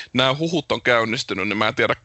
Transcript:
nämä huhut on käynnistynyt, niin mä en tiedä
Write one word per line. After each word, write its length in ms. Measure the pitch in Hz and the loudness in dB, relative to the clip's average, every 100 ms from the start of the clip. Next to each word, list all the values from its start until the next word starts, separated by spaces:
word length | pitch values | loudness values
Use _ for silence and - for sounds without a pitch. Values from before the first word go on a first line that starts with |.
| - | -6
nämä 220 | 127 131 143 | 0 0 0
huhut 360 | 165 165 - | -2 -4 -4
on 100 | 113 | -2
käynnistynyt, 680 | 127 120 113 127 - 95 101 | 2 2 2 -4 -4 -4 -2
niin 100 | 104 | 0
mä 100 | 110 | -2
en 80 | 123 | 0
tiedä 200 | 113 120 | 0 0